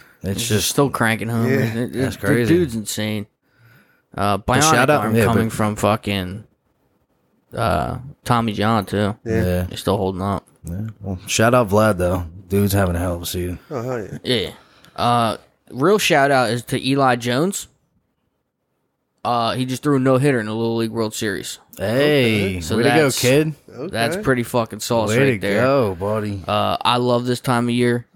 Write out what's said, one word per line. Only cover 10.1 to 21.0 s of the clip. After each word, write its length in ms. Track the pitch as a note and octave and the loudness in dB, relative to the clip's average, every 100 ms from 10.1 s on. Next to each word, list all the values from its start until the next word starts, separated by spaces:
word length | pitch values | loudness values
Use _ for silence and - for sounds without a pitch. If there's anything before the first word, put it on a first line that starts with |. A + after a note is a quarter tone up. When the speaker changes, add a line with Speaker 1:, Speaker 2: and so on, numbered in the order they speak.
| F#2 | -2
Speaker 2:
up. 240 | G2 G2 - _ D#2+ | -4 -4 -8 _ -10
Speaker 1:
Yeah. 220 | F2 A2 - | -8 -8 -10
Well, 180 | G2 F#2 F2+ | -10 -10 -6
shout 260 | - A2+ | 0 2
out 160 | B2+ A2 | 4 4
Vlad, 280 | G#2 G#2+ F#2+ | 4 4 2
though. 280 | F2 F2+ E2+ F2 - | 0 -2 -4 -12 -4
Dude's 240 | G2+ G2+ | 0 2
having 240 | G2 F#2 E2+ | 2 2 0
a 20 | |
hell 160 | F2 F2 | -2 -4
of 60 | |
a 40 | E2+ | -6
season. 320 | F#2 F2 F2 - | -6 -6 -8 -10
Speaker 3:
Oh, 100 | C#3 | -8
hell 220 | B2 B2 | -6 -6
yeah. 140 | G2 - | -8 -10
Speaker 2:
Yeah. 280 | - A#2+ D#2 - - _ - - | -4 -2 -4 -10 -20 _ -18 -4
Uh, 400 | A#2 A#2+ A2+ F#2 _ _ _ | 0 2 0 -2 _ _ _
real 260 | B2 D3+ G#3+ | -2 2 2
shout 320 | - D#3 C#3 | 4 4 4
out 200 | C3+ A#2 | 4 2
is 140 | A#2+ | -2
to 220 | - C3 C3 | -4 -4 0
Eli 300 | C#3 C3+ B2 | 2 2 2
Jones. 540 | A#2+ B2 F3 - - _ _ _ _ _ _ _ _ _ _ _ _ _ _ _ | 0 0 0 -4 -10 _ _ _ _ _ _ _ _ _ _ _ _ _ _ _
Uh, 300 | A2 A#2+ A2+ A2 | -4 0 0 -2
he 100 | B2+ | -4
just 180 | B2+ | -2
threw 140 | D3 C3+ | 0 2
a 20 | |
no-hitter 400 | C3 C3 C#3+ B2+ | 4 4 4 0
in 60 | G#2+ | -2
the 80 | A2 | -2
Little 220 | A2+ A2+ | -2 0
League 140 | A2+ | -2
World 220 | A2+ | -2